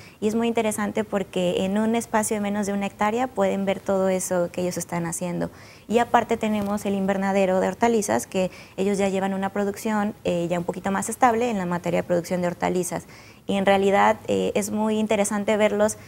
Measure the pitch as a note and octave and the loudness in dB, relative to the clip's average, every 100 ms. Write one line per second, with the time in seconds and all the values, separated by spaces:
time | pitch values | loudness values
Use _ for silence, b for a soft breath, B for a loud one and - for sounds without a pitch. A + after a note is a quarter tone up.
0 | B B G#3+ A3 A#3 A3+ A3 G#3+ G#3 G#3 | B B -2 0 0 0 0 -2 -2 -4
1 | G#3+ G3+ F#3+ - F3 - F#3+ G3+ A3 A#3 | -2 -4 -2 -2 0 0 0 0 0 0
2 | A3+ A3 G#3+ G#3+ G3+ G3+ G3 G3+ G3+ - | 0 -2 0 -2 -2 -2 -2 -2 -4 -2
3 | G#3 A3+ C4 B3+ G3 G3 G3 G3 - G3 | 0 0 -2 0 0 0 0 -2 0 0
4 | F#3+ F#3 F3+ F#3 F3 - F3+ F3 F3 F3 | 2 0 0 0 0 -2 -4 -4 -6 -4
5 | E3+ E3+ F3+ F3 E3+ B B B - A3 | -4 -4 -4 -4 -6 B B B -2 0
6 | A#3 A#3+ A3+ A3+ A3 G#3+ G3+ G#3 G#3 G3 | 2 2 0 -2 0 -2 -2 -4 -2 0
7 | F#3+ G3 G3 G3 F#3+ F#3 F#3 F#3 A#3 A#3 | 0 0 2 2 4 4 2 2 2 2
8 | G3+ A3+ - F#3+ F#3 B B - F#3+ G3+ | 2 -2 -2 -2 -2 B B -4 0 2
9 | G3 F#3+ G3 F#3+ F#3+ G#3 G3+ G3 A3+ G#3+ | 0 0 -2 -2 -4 -2 -2 -4 -2 -2
10 | G#3 - - F3 E3+ F3 F3 F3+ G3 G3 | -2 -4 -2 -2 0 -2 -2 -4 -2 -2
11 | G3 A3 B3 A3+ A#3+ G#3 F3+ F3 F3 F3+ | -4 2 4 4 0 -2 -2 -2 0 -2
12 | F3+ F3 E3 F3+ F3 F3 F3+ F3+ F3 E3 | 0 -2 0 -2 -2 -2 -2 0 -2 -6
13 | - B B B - G3 G3 G3 G3 G3 | -10 B B B -4 0 4 4 4 4
14 | G#3 A3 - G3 F#3 G#3 G3+ G#3+ G#3+ G#3+ | 4 2 0 0 0 -2 -2 -2 0 0
15 | G#3+ G#3+ G3+ G#3 G3+ G#3+ G#3+ G3+ G#3+ - | 0 0 0 0 0 2 2 4 0 0